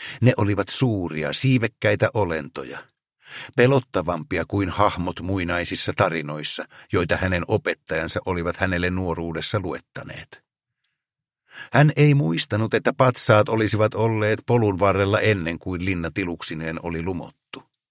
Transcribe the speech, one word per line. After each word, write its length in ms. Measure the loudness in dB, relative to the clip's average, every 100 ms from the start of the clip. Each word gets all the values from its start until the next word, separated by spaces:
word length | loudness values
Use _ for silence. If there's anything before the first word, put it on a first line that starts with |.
| -14 0
Ne 120 | 2 4
olivat 320 | 2 0 -2
suuria, 640 | 0 0 0 -4 -4 -4
siivekkäitä 800 | 0 2 2 0 -2 0 2 2
olentoja, 640 | 2 0 -2 -6 -10 -12 -12 -16 _ _ _ -20 -16 -6 2
pelottavampia 880 | 4 4 0 -2 -2 -4 -4 -4 -2
kuin 200 | -2 -2
hahmot 520 | 2 0 0 -4 -6
muinaisissa 720 | -4 -2 -2 -2 -2 -4 -2 2
tarinoissa, 680 | 2 0 -6 -6 -6 -8 -10 -18 -6
joita 240 | -2 0 0
hänen 280 | 0 -2 0
opettajansa 720 | -2 -2 -6 -4 -4 -2 -4 -4
olivat 300 | -4 -4 -2
hänelle 340 | -2 0 -2
nuoruudessa 680 | -2 -2 -4 -6 -6 -4 -4
luettaneet. 840 | -4 -8 -12 -16 -14 -14 -16 -20 _ _ _ _ _ _ _ _ _ _ _ -20 0
Hän 200 | 4 4 6
ei 180 | 6
muistanut, 600 | 6 2 -2 -2 -2 0
että 180 | 0 0
patsaat 560 | 2 2 4 4 6 4
olisivat 460 | 2 0 2 0
olleet 440 | 2 0 0 0 0 0
polun 320 | 2 2 2
varrella 420 | 2 4 2 2
ennen 380 | 2 2 0 -6
kuin 260 | -6 -4
linna 260 | -4 -4 -4
tiluksineen 640 | -4 -4 -6 -8 -8 -6 -6
oli 200 | -6 -4
lumottu. 600 | -4 -6 -8 -16 _ -20 -20 _ _